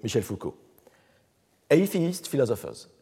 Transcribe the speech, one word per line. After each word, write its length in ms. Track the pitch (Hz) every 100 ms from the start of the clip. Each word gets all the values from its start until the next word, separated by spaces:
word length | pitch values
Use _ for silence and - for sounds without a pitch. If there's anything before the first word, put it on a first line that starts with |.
Michel 220 | 113 117
Foucault. 340 | 95 98 76 - - _ - _ _ _ _ _ _ _ -
Atheist 560 | 151 196 185 170 185 -
philosophers, 600 | 139 117 104 65 - - _